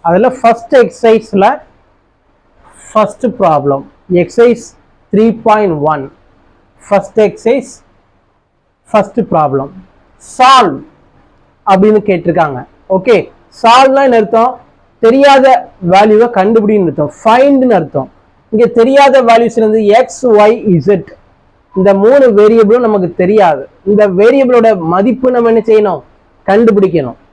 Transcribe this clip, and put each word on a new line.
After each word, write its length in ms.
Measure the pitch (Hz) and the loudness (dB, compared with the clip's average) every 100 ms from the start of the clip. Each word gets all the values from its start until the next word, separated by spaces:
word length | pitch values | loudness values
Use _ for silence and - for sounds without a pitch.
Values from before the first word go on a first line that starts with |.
| 170 | -2
அதுல 240 | 180 254 254 | 0 -2 0
ஃபர்ஸ்ட் 360 | 233 233 - 277 | -2 -2 0 0
எக்ஸர்சைஸ்ல 640 | 214 - 226 220 - 196 202 302 _ _ _ _ _ _ _ _ _ _ _ _ - | 0 -2 0 0 -2 0 0 -2 _ _ _ _ _ _ _ _ _ _ _ _ -6
ஃபர்ஸ்ட் 380 | 214 208 - 247 - | -4 -4 -4 -8 -2
ப்ராப்ளம், 460 | 185 151 139 139 135 _ _ 175 | -2 0 -2 -6 -8 _ _ -4
எக்ஸர்சைஸ் 420 | 175 - 233 226 - _ _ _ _ | -2 0 0 0 -8 _ _ _ _
த்ரீ 140 | 196 226 226 226 | -2 0 -2 -2
பாயிண்ட் 320 | 214 202 156 147 | 0 -2 -4 -4
ஒன். 100 | 151 135 _ _ _ _ _ _ _ - | -4 -8 _ _ _ _ _ _ _ -4
ஃபர்ஸ்ட் 340 | 196 - - 208 | -4 -2 -4 -4
எக்ஸர்சைஸ், 440 | - 226 269 - - _ _ _ _ _ _ _ _ _ _ _ | -4 -4 -4 -6 -20 _ _ _ _ _ _ _ _ _ _ _
ஃபர்ஸ்ட் 320 | 214 202 - 202 | -4 -2 -6 -4
ப்ராப்ளம். 400 | 165 151 135 139 - - _ _ _ - - | -2 -2 -4 -8 -16 -20 _ _ _ -20 0
சால்வ் 460 | 254 262 196 135 - _ _ _ _ _ _ _ - | 2 4 2 -4 -16 _ _ _ _ _ _ _ -2
அப்படின்னு 300 | 190 214 214 208 | 0 2 0 -2
கேட்டிருக்காங்க. 560 | 180 170 165 156 127 - _ _ 190 | -4 -4 -4 -4 -6 -16 _ _ -4
ஓகே, 200 | 220 208 - _ _ - | 0 -2 -2 _ _ -4
சால்வ்னா 420 | 226 247 269 269 269 | 2 2 2 2 0
என்ன 120 | 233 | 0
அர்த்தம்? 280 | 208 226 240 262 _ _ _ _ 226 | 0 -2 -2 -6 _ _ _ _ 0
தெரியாத 400 | 269 277 277 269 247 - _ 180 | 2 4 4 4 2 -2 _ 0
வேல்யூவை 340 | 185 220 214 240 220 | 2 4 2 0 0
கண்டுபிடின்னு 540 | 190 226 208 208 175 | 0 0 0 -2 -2
அர்த்தம், 240 | 135 147 - | -4 -8 -4
ஃபைண்ட்னு 540 | 220 240 277 277 254 196 | 0 2 2 2 0 -2
அர்த்தம். 320 | 151 - 131 _ _ _ _ | -2 -8 -10 _ _ _ _
இங்க 120 | 220 233 233 | -2 0 0
தெரியாத 420 | 226 277 277 269 233 | 2 2 4 2 2
வேல்யூஸ் 260 | 226 233 233 | 2 0 -2
இருந்து 200 | 220 220 208 220 | -2 0 0 0
எக்ஸ், 200 | 247 - 254 208 | -2 -4 0 2
ஒய், 160 | 208 233 202 175 | 2 0 -2 -2
இசட், 320 | 139 196 - - _ _ _ _ _ 190 | 0 -4 -4 -20 _ _ _ _ _ -2
இந்த 140 | 196 196 | 0 2
மூணு 240 | 214 285 254 208 | 2 4 2 4
வேரியபிளும் 460 | 214 226 208 233 233 | 2 4 2 2 0
நமக்கு 200 | 208 180 175 | -2 -6 -4
தெரியாது. 420 | 180 214 180 139 139 _ 190 | -2 2 0 -2 -10 _ -4
இந்த 140 | 208 208 180 | 0 0 2
வேரியபிளோட 500 | 220 277 262 240 226 202 165 | 2 2 0 0 0 -2 -2
மதிப்பு 400 | 180 214 226 254 247 | -2 -2 -2 -2 -2
நம்ம 140 | 233 | 0
என்ன 100 | 226 226 | -2 0
செய்யணும்? 320 | 214 208 151 _ _ _ _ - | 0 0 -6 _ _ _ _ -2
கண்டுபிடிக்கணும். 680 | 208 226 202 190 160 127 110 _ | 0 2 2 0 -2 -6 -12 _